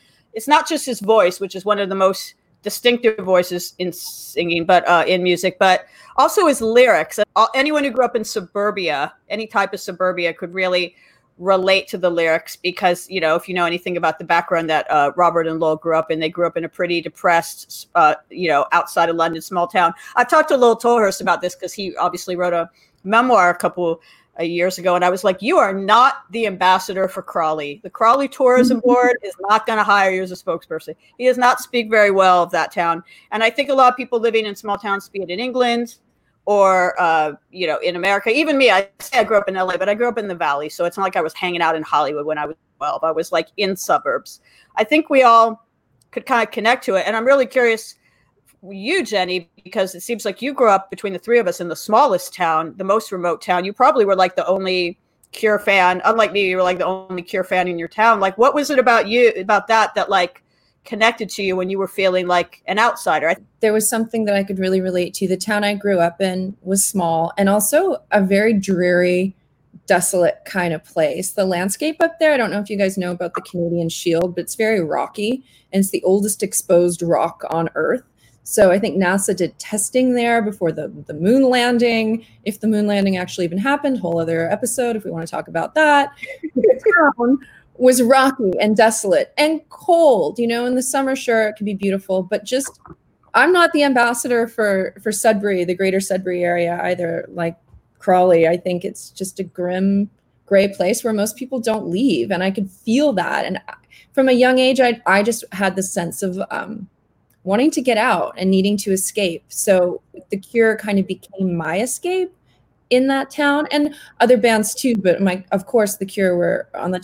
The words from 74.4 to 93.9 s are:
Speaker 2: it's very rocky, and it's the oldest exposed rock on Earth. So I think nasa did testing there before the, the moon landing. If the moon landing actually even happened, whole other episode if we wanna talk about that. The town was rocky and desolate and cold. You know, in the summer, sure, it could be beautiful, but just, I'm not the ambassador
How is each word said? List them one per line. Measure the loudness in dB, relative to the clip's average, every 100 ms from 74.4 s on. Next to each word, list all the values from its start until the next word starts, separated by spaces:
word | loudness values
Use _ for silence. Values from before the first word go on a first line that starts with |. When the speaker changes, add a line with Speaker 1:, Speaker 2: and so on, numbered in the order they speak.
Speaker 2:
it's | -8 -2
very | 0 0
rocky, | -2 -4 -6 -6 -6 -6 -10 _ _
and | -2
it's | -2
the | 0
oldest | 0 0 0 -4
exposed | -6 -4 2 4 2 0
rock | -2 0 -2 -6 -6
on | -4 -2 -2
Earth. | -2 -2 -6 _ _ _
So | -4 2 4
I | 4
think | 0 0
nasa | 0 0 -2 -2
did | -4 -6
testing | -8 -6 -2 0 2
there | 2 2 0
before | -2 -2 -4
the, | -4 -8 -12 -12
the |
moon | -2 2 4 4
landing. | 2 2 2 2 0 0 -4 -6 _
If | -10 -4
the | -2
moon | 0 0
landing | 0 0 -2
actually | -4 -4
even | -4 -2
happened, | -2 0 -2 -2
whole | -2 -2
other | -2 -2 -2
episode | -2 -4 -2 -2 -4
if |
we | -6
wanna | -8 -8
talk | -8 -6
about | -6 -2 2
that. | 4 4 2 -6 -18 -14 -8 2
The | 2 2 2 4 2 2
town | 0 0 -4 -20 _ 2
was | 4 4
rocky | 4 4 4 2 -2 0
and | 2 4
desolate | 4 2 0 0 0 0
and | 0 0 -8
cold. | -6 2 4 6 4 0 -2
You | -2
know, | -2 -2
in |
the | -2
summer, | -2 -2 -2
sure, | -2 0 0 0
it |
could | -4 -6
be |
beautiful, | -4 -2 -2 -2 -4
but | -2 -6
just, | -4 -4 -6 -12 -20 -20 _ _ _
I'm | 2 4
not | 4 2
the | 2
ambassador | 2